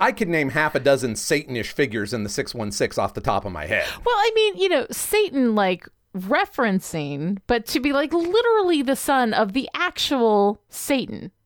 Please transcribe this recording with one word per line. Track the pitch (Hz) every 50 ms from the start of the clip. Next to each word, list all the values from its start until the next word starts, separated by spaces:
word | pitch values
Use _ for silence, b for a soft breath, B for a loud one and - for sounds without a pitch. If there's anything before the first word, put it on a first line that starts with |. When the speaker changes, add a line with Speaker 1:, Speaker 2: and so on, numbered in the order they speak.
Speaker 1:
I | 190 254
could | 214 - 214 170
name | 170 156 147 131
half | 117 151 156 151 -
a | 139
dozen | 123 139 139 127 131 120 107
Satan-ish | - - - 160 151 156 135 127 117 104 -
figures | - - 143 117 107 110 101 101 123
in | 110
the | 104 101
six | - 139 127 - -
one | 120 107 101
six | 98 - 127 110 -
off | - 95 - -
the | -
top | - - 104 98 -
of | 98
my | 87 78 76
head. | 85 110 95 - B B B B
Speaker 2:
Well, | 480 480
I | 403 427 466 440
mean, | 440 427 415 359
you | 320 381 370
know, | 339 262 - -
Satan, | 240 - - - 415 427 415 330 247 277 254 233 214
like, | 214 196 185 185 - - - _ _ _ _ -
referencing, | 185 185 190 277 349 392 - - - 247 214 190 190 - - - 160 147 143 143 139 156 180 202 190 -
but | - 240 233 226
to | - - 302
be, | 247 294
like, | 269 277 311 302
literally | 320 339 339 349 370 453 466 466 453 427 381 349 330 285
the | 254 262 269
son | - - - 277 262 247 220 -
of | - 220 196
the | 196 269 247 - -
actual | 294 349 359 - - - - 294 254 233 220 208 202 202 208 208 - _ _
Satan, | - - - - 277 247 208 - 110 - - 185 _ _ _